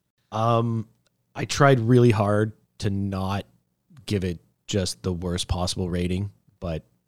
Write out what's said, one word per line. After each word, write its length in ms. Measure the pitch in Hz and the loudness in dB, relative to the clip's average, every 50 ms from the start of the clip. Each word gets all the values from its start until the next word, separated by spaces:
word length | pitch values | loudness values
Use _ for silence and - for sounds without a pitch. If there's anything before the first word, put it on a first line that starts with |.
| _ _ _ _ _ _ | _ _ _ _ _ _
Um, 560 | 107 110 113 117 117 117 117 117 113 113 107 _ _ _ _ _ _ _ _ _ _ | -4 -2 0 2 2 2 0 -2 -4 -4 -6 _ _ _ _ _ _ _ _ _ _
I 100 | - 123 | -12 -8
tried 340 | - - - 143 139 135 120 | -6 0 4 6 6 6 4
really 320 | 110 113 127 120 120 120 | 4 4 6 8 8 6
hard 400 | 107 104 101 101 104 107 110 107 - _ _ _ _ - | 4 4 0 0 0 0 0 -2 -4 _ _ _ _ -6
to 100 | - 104 | -6 -4
not 560 | 98 98 98 98 98 95 95 95 98 98 - _ _ _ _ _ _ _ _ _ 165 - - | -4 -2 -4 -4 -4 -4 -4 -4 -4 -6 -6 _ _ _ _ _ _ _ _ _ -20 -18 -8
give 180 | - 107 98 92 | -4 -2 -2 -2
it 160 | 92 82 82 _ _ _ _ _ - | -2 -6 -6 _ _ _ _ _ -4
just 360 | - 101 92 - - _ - | -2 -2 -2 -2 -6 _ -6
the 100 | 95 90 | -6 -6
worst 340 | 85 92 87 87 90 - - | -4 -4 -4 -4 -4 -4 -4
possible 420 | - 90 87 90 - 95 92 87 | -4 -4 -2 -4 -4 -4 -4 -4
rating, 420 | 87 87 90 90 90 92 101 101 - _ _ _ _ _ | -2 -2 -2 -2 -2 -4 -4 -6 -10 _ _ _ _ _
but 240 | - - 80 78 - _ _ _ _ | -8 -8 -8 -8 -10 _ _ _ _